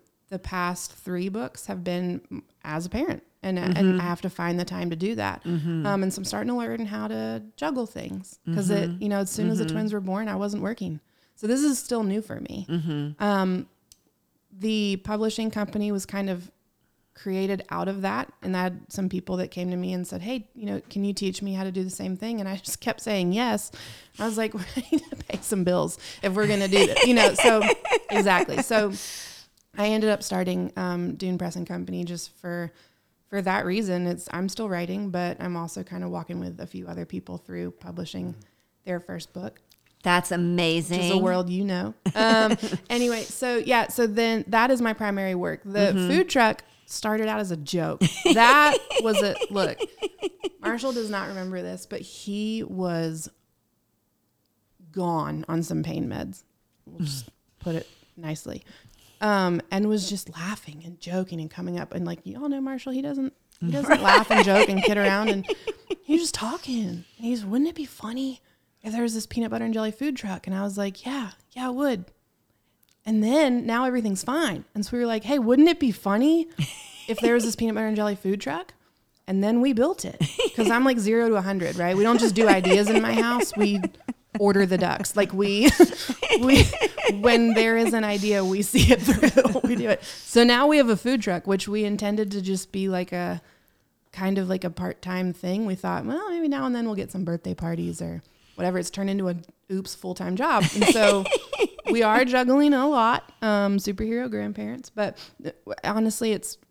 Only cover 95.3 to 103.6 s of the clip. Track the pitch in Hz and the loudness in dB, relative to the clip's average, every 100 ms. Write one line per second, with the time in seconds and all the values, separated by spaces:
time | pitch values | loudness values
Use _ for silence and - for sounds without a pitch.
95.3 | 170 180 190 220 185 185 175 175 285 415 | -4 -4 -2 -2 -4 -4 -4 -4 -6 -4
96.3 | 339 320 277 262 240 233 202 - 190 165 | -2 -2 -2 -2 -2 -4 -4 -6 -6 -4
97.3 | 170 185 175 165 170 170 165 165 170 - | -4 -6 -6 -4 -4 -6 -6 -8 -10 -14
98.3 | _ _ - 180 180 175 - 196 196 185 | _ _ -6 -2 -2 -4 -4 -2 -2 -2
99.3 | 175 165 _ - 190 190 - 185 180 180 | -4 -8 _ -8 -6 -6 -10 -10 -6 -4
100.3 | 185 294 247 160 208 208 233 214 202 190 | -2 0 2 2 4 4 6 6 6 2
101.3 | 523 - - 453 - - 233 226 220 254 | -2 -2 -2 -2 -2 0 4 6 6 4
102.3 | 254 247 269 294 277 277 277 226 247 - | 4 4 6 6 6 4 4 2 2 -4
103.3 | - 220 208 | -4 0 2